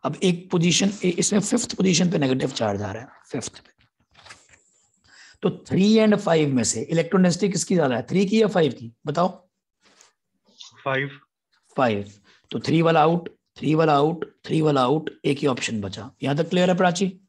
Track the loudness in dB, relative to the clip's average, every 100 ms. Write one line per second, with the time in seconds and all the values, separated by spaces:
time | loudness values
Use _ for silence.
0 | -6 0 0 0 -4 0 2 2 0 0
1 | -2 -2 0 0 0 -2 -4 -2 2 2
2 | 2 2 0 0 -4 -2 -2 -2 -6 -10
3 | -14 -20 _ -10 -10 -16 _ _ _ _
4 | _ _ -20 -20 _ _ _ _ _ _
5 | _ -20 -20 _ -6 -6 -4 2 4 6
6 | 4 2 2 2 2 0 0 -4 -2 -2
7 | 2 4 4 2 -2 -2 0 0 2 -2
8 | -2 0 2 2 2 2 0 -2 -16 _
9 | -6 -2 -2 -4 _ _ _ _ _ _
10 | _ _ _ _ _ _ -20 _ -6 -4
11 | -6 -12 _ _ _ _ _ 0 0 0
12 | -6 -18 _ _ _ -8 0 2 4 4
13 | 4 0 -6 _ _ -8 -2 2 2 4
14 | 2 -2 -10 _ -4 0 0 2 2 0
15 | -4 -6 -4 -2 -2 -2 -6 -6 -8 -12
16 | -16 _ -4 -2 0 2 2 2 2 0
17 | -4 -6